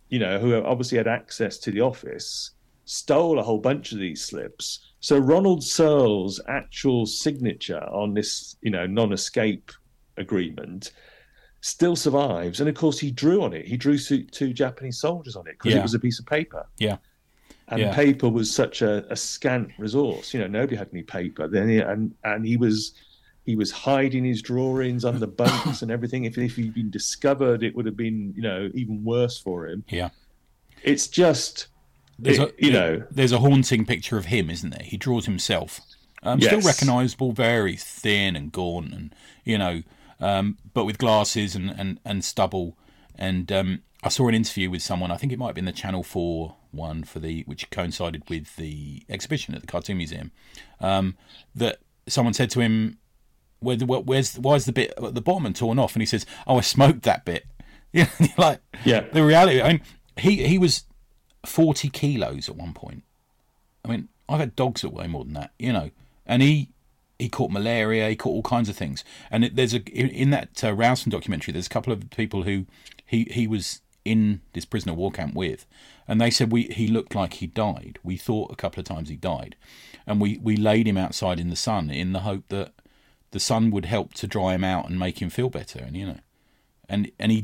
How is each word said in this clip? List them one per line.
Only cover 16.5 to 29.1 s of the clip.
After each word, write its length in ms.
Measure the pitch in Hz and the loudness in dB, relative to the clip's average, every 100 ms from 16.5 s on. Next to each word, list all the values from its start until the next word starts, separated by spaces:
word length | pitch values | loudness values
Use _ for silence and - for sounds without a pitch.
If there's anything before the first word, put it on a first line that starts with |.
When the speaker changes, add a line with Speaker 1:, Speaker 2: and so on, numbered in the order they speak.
| 80 - - | -8 -14 -4
Speaker 2:
Yeah. 180 | 107 98 _ _ _ _ _ - - | -2 -2 _ _ _ _ _ -20 -6
Speaker 1:
And 120 | 117 | -2
Speaker 2:
Yeah. 140 | 107 | 0
Speaker 1:
paper 340 | 95 147 135 120 | 4 6 6 2
was 240 | 113 110 | 2 0
such 300 | - - - | 2 0 2
a, 280 | 110 104 - | 2 2 -2
a 40 | - | -6
scant 540 | - - 139 127 110 - | -6 -4 -2 -2 -4 -8
resource. 560 | 107 127 135 - - | -2 0 0 -2 -6
You 60 | 127 | -6
know, 60 | 95 | -2
nobody 280 | 104 139 113 | -2 -2 -4
had 120 | 95 | -8
any 100 | 90 | -12
paper. 420 | 80 92 90 - 78 | -10 -6 -6 -6 -2
Then 220 | 98 107 | 2 4
he, 100 | 110 | 4
and, 360 | - 104 110 - | 2 -2 -4 -4
and 200 | 110 104 110 | -4 -2 0
he 100 | 120 | 2
was, 360 | 120 107 - - _ _ _ _ | 4 2 -2 -12 _ _ _ _
he 120 | - 110 | -4 -2
was 140 | 101 | -2
hiding 540 | - 135 135 135 131 127 | -2 0 2 2 0 0
his 160 | 113 | -2
drawings 640 | - 123 131 131 127 123 123 | -2 -2 0 0 -2 -2 -2
under 200 | 117 107 | -2 -2
bunks 540 | - 120 - 160 123 | 0 0 0 -2 -4
and 80 | 113 | -4
everything. 340 | 117 117 127 | -4 -4 -4
If, 120 | 113 120 | -4 -4
if 180 | 123 123 | -4 -2
he'd 180 | 113 | -4
been 160 | 113 110 | -4 -4
discovered, 720 | 101 - - 139 135 131 113 | -4 -6 0 2 4 2 2
it 120 | 113 | 0
would 120 | 120 110 | -2 -4
have 100 | 104 | -4
been, 360 | 113 110 101 101 | -4 -4 -6 -6
you 60 | |
know, 280 | 113 92 101 | -4 -4 -4
even 280 | 127 113 107 | -6 -6 -4
worse 340 | 110 | 0